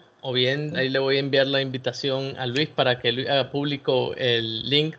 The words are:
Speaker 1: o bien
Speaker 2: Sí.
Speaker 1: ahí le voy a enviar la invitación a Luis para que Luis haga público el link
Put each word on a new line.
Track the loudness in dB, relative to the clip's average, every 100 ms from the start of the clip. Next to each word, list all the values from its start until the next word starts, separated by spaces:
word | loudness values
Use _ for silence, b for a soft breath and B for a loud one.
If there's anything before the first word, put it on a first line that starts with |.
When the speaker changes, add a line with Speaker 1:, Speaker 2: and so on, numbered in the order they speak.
| -14 _
Speaker 1:
o | -4
bien | 0 0 0 -2
Speaker 2:
Sí. | -2
Speaker 1:
ahí | 0
le | 0
voy | 2 2
a |
enviar | 2 2 2
la | 2
invitación | -2 -4 -4 -4 -2 -2 -4 -6
a | -4
Luis | -2 -2
para | 2 2 2
que | 0
Luis | -2 0
haga | 0 0
público | -2 -4 -4 0 2 0 -2
el | 0 0 0 -6 0
link | 2 0